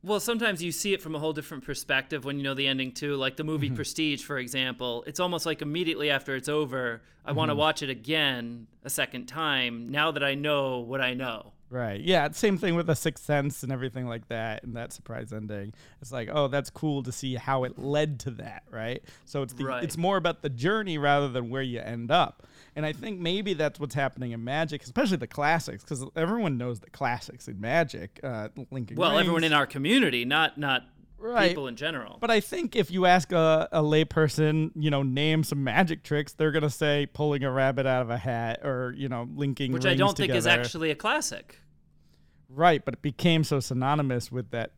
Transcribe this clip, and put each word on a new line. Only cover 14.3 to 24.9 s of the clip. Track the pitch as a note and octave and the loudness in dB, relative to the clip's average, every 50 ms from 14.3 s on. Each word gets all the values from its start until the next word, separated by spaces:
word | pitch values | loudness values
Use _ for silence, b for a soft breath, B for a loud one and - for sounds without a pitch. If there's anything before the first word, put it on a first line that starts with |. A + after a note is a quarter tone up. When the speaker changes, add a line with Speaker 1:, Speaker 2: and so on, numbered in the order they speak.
| A#2+ A2+ A2+ A2+ G#2+ G#2+ | -6 -4 -4 -4 -6 -6
Speaker 2:
and | - B2+ A2+ | -8 -10 -8
that | A#2+ A#2 - | -8 -10 -10
surprise | - - - - B2 B2 B2 G#2 G#2+ | -12 -16 -14 -10 -10 -10 -8 -8 -8
ending. | A2 G#2+ G#2 G#2+ G2+ G2+ G#2 A2 B B B B B | -8 -8 -6 -8 -8 -8 -10 -12 B B B B B
It's | - A#2+ | -16 -10
like, | B2+ B2+ A2+ - | -8 -8 -6 -2
"Oh, | - D3+ C#3+ C3+ | 0 0 2 2
that's | C3 C#3+ C3 - | 2 -2 -4 -4
cool | - - - D#3 C#3+ C#3 | -8 -4 -2 -2 -2 -2
to | B2+ B2+ | -4 -6
see | A#2+ - - C3+ B2+ | -8 -6 -6 -6 -6
how | A#2 - - C3+ C3 B2+ | -4 -2 0 0 0 0
it | B2 - - | -2 -4 -8
led | - C#3 C#3+ D3 D#3 D#3 D3 A#2 | -4 0 0 2 2 0 -2 -6
to | - C#3 | -8 -10
that," | A#2 G#2+ G#2 G#2+ G#2 - _ - | -10 -8 -12 -12 -14 -16 _ -14
right? | - A2+ A2 A#2 B2+ - B B B B B | -10 -8 -6 -6 -6 -8 B B B B B
So | - - C#3+ | -8 -4 -4
it's | C3+ B2 | -4 -4
the, | B2+ B2 C3+ | -6 -6 -4
Speaker 1:
Right. | C3 C3 B2 D3 | -4 -2 -4 -4
Speaker 2:
it's | D3+ - D#3+ | -4 -4 0
more | E3+ F#3 G3 | 0 2 2
about | F#3+ E3 F3 E3 - | 4 2 2 0 0
the | - C#3+ | -4 -6
journey | C3 A#2 B2 F3 G#3 A3 G#3+ F#3+ E3 | -4 0 0 2 2 2 0 -2 -2
rather | D3+ C#3+ C#3+ C#3+ C#3+ C#3+ C3+ | 0 4 4 4 4 4 2
than | A#2+ B2+ A#2+ A2+ | -2 -4 -4 -4
where | B2 C3+ | -4 -4
you | C3+ B2+ A#2+ A2+ | -4 -4 -4 -6
end | - G#2+ A#2 A#2 A#2 A#2+ | -6 -6 -6 -6 0 2
up. | D3 F3+ D#3+ - - _ B B B B B B B | 4 4 4 4 0 _ B B B B B B B
And | D3 D3+ | -4 -4
I | D#3 D#3 | -4 -4
think | D3+ - A3 G#3 F3+ | -6 -8 -8 -8 -4
maybe | F3 E3 F3+ G3+ G#3 G#3 | -2 -2 -2 0 0 -2
that's | F#3 D3 D#3 D3 - - | 0 0 0 0 0 -4
what's | D3 C3+ - | -8 -4 -2
happening | D3 C#3+ C3 - - C3 A#2+ | 0 -2 -2 -2 -4 -8 -6
in | A#2 A#2 A2+ | -6 -6 -6
magic, | A#2+ C#3 D3+ E3 D3 D3 C#3+ | -4 -2 -2 -2 -2 -4 -10
especially | - - | -12 -6